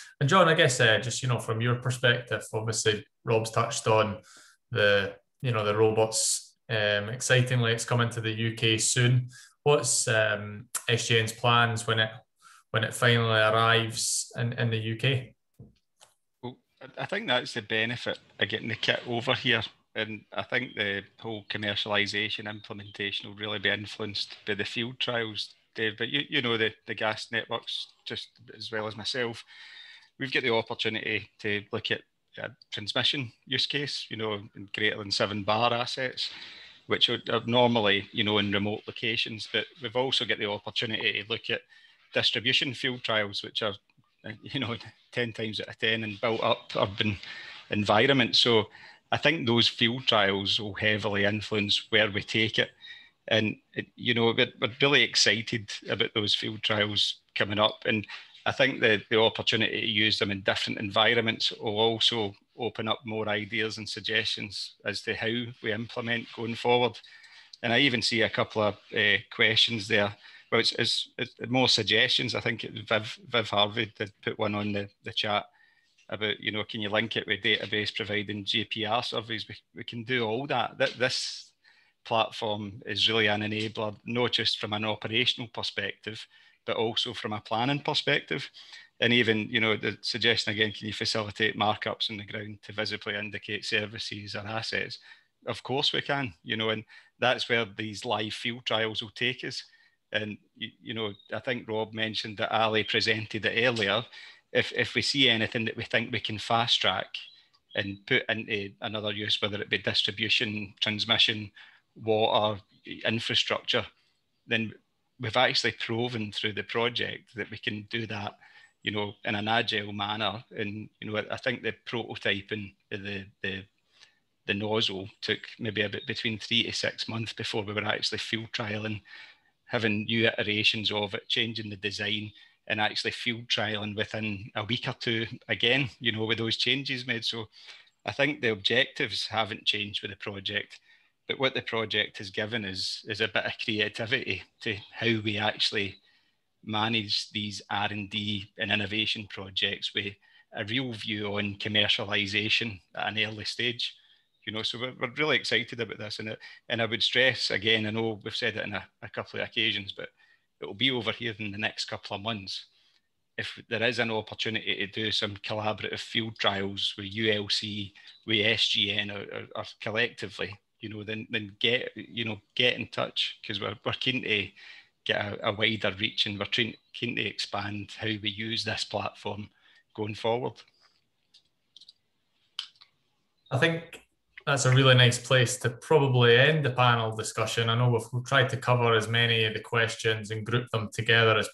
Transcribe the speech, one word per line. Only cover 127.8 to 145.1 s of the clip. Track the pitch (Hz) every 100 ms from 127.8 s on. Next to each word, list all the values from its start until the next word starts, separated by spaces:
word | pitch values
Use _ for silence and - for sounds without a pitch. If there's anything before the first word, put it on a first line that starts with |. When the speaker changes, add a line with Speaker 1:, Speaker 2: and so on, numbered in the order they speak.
| 107
Speaker 2:
actually | 110 - 107
field | - 113 113
trialing, | - 107 107 107 104 - - - - _ _ -
having | 120 110 104 107
new | 113 113
iterations | - 101 104 107 113 101
of | 104 104
it, | 113 -
changing | 123 117 117 107
the | 101
design, | 104 98 104 107 104 - - _ -
and | 107
actually | 107 104 110
field | - 120 117 120
trialing | - 107 107 104 101
within | 107 110 110 98 117 110
a |
week | 107 120 139
or |
two | - - 113 113 120 -
again, | 107 117 131 131 -
you | 120
know, | 107 110
with | 110
those | 113 -
changes | 123 135 139 131 127
made. | 117 -
So | 113 107 - - - _ _ -
I |
think | 107 143 147
the | 120
objectives | 107 - 117 135 - 127 98 -
haven't | 107 104 110 -
changed | 104 101 101
with | 104
the | 98
project, | 113 98 98 104 - - _ _ _ _ -
but | -
what | 131
the | 127
project | - 113 110 107 104 -
has | 101
given | 101 107 117 98
us | 92 - - -
is | 107
a | 110
bit | 113 -
of | -
creativity | - 107 104 - 110 127 - 92 - _
to | 117 101 -
how | - 117